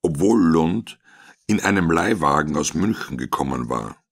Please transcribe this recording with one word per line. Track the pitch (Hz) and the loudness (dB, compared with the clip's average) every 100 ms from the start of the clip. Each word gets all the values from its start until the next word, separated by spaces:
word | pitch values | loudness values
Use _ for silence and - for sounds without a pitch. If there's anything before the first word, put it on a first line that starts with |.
obwohl | 87 73 95 117 | -2 0 4 4
Lund | 85 80 80 104 - - _ _ - _ - | 6 4 2 -2 -6 -18 _ _ -20 _ -2
in | 107 | 0
einem | 98 101 85 | 2 2 2
Leihwagen | 82 95 110 73 73 76 76 | 2 2 0 2 2 0 -2
aus | 73 | -2
München | 78 98 110 - 64 | -2 -2 -2 -6 -10
gekommen | 64 - 67 65 60 | -8 -6 -4 -6 -6
war. | 60 55 - _ | -6 -6 -16 _